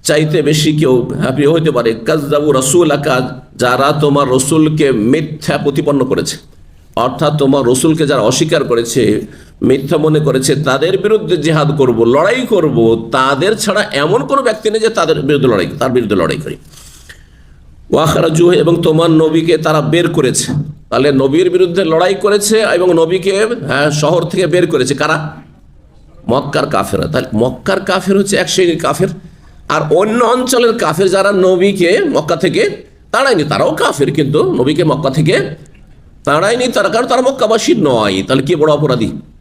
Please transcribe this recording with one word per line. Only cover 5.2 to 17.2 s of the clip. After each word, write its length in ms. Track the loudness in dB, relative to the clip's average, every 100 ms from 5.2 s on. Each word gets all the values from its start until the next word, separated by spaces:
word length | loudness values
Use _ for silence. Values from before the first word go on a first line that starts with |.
| -2 -8 -4 -2
প্রতিপন্ন 460 | -2 -2 0 0
করেছে।" 320 | 0 -2 -4 -10 -16 -20 -20 -20 -8 -4
অর্থাৎ 400 | -4 0 -2 0
তোমার 260 | 2 2
রসুলকে 440 | 2 2 2 0 0
যারা 140 | 2
অস্বীকার 440 | 2 0 0 0
করেছে, 600 | 0 -2 0 0 0 0 -4 -16 -20 -4
মিথ্যা 360 | 0 0 0 0
মনে 220 | 2 2
করেছে, 360 | 0 0 0 0
তাদের 420 | 0 0 0 0
বিরুদ্ধে 380 | 0 0 0 -2
জিহাদ 400 | 0 0 0 2
করব, 280 | 2 4
লড়াই 420 | 2 4 2 0 0
করব, 600 | 0 2 2 2 2 0
তাদের 440 | 0 0 0 0 0
ছাড়া 260 | -2 -2 -2
এমন 340 | -2 0 0 0
কোনো 160 | 0
ব্যক্তি 280 | 0 -2 -2
নেই 100 | -2
যে 80 | -2
তাদের 320 | 0 0 0
বিরুদ্ধে 280 | 0 2 2
লড়াই, 180 | 2 -2 -4
তার 120 | -2
বিরুদ্ধে 260 | 0 0 0
লড়াই 200 | 0 -2
করি। 200 | -6 -12 -16 -20 -20 -20 -20 -20